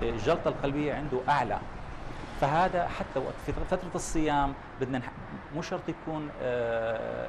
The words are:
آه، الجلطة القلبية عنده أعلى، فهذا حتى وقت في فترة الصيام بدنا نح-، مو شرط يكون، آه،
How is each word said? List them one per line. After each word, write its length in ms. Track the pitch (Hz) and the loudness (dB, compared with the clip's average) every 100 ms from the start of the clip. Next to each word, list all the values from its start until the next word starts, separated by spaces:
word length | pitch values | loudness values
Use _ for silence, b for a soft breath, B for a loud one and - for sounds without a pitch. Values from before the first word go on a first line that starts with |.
آه، 60 | 117 | 0
الجلطة 380 | 113 104 170 156 | 2 2 4 2
القلبية 460 | - 143 143 147 | 0 0 2 0
عنده 240 | 123 143 127 131 | 0 0 0 4
أعلى، 300 | 143 117 98 - - - - - - - - | 4 4 0 -4 -8 -8 -8 -8 -8 -8 0
فهذا 460 | 139 156 185 175 175 | 4 6 4 4 0
حتى 320 | - - 135 | -2 -2 -2
وقت 140 | 131 - - | -2 -4 -4
في 60 | |
فترة 380 | - - 185 180 165 | -2 0 0 0 -4
الصيام 580 | - - 151 143 139 139 - - | 0 2 4 4 4 0 -10 -4
بدنا 180 | 123 131 | 0 0
نح-، 560 | - - - - - 147 | -2 -8 -10 -10 -6 -6
مو 60 | |
شرط 280 | 165 180 170 | -4 -4 -4
يكون، 400 | 160 - 156 147 - | -6 -4 -4 -4 -4
آه، 840 | 127 123 117 117 113 113 117 117 | 0 2 2 2 0 0 -2 -4